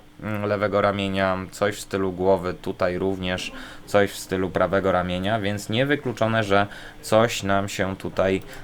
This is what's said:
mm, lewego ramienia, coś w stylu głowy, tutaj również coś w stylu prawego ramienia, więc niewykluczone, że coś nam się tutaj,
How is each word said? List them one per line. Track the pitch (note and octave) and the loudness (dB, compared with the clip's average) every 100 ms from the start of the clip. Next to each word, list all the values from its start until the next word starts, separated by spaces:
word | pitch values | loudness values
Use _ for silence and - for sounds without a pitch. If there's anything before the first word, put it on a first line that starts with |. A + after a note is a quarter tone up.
| - - | -8 -12
mm, | G#2 G#2 G#2 | -8 -4 -2
lewego | G2+ G#2 G2+ | 0 2 4
ramienia, | G2+ G2+ G2 F#2+ F#2+ F#2 F#2 | 2 2 -2 0 0 0 -6
coś | - G2+ G#2 | -2 -2 -2
w | |
stylu | - G2+ F#2+ | -6 -2 -2
głowy, | F2+ F#2 F#2+ F2+ | 0 2 2 0
tutaj | E2+ F#2 - F#2 F2+ | -6 -8 -2 -2 0
również | F#2+ F#2+ F#2 F#2 - - - - - | -2 0 -2 -2 -4 -10 -14 -16 0
coś | G#2 G2+ | 4 4
w | - | 0
stylu | - F#2+ F#2+ | -4 -2 0
prawego | F#2 F2+ F#2+ F#2+ | 2 2 2 2
ramienia, | F2+ F2+ F2+ F#2+ A2+ | 2 0 -2 -2 -2
więc | G2 G#2 - | -2 -4 -2
niewykluczone, | A2 C#3 C#3+ B2+ G#2+ A2+ A2+ | 0 2 0 -2 -2 0 2
że | G2+ G2 G2+ - - - | 4 4 2 -2 -16 -16
coś | - A2 A#2 - | 2 4 4 0
nam | G2 G2 G2+ | 0 0 0
się | - F#2+ F#2+ | -2 -4 -4
tutaj, | F2+ - F#2+ F#2+ - - | -4 0 2 2 -2 -14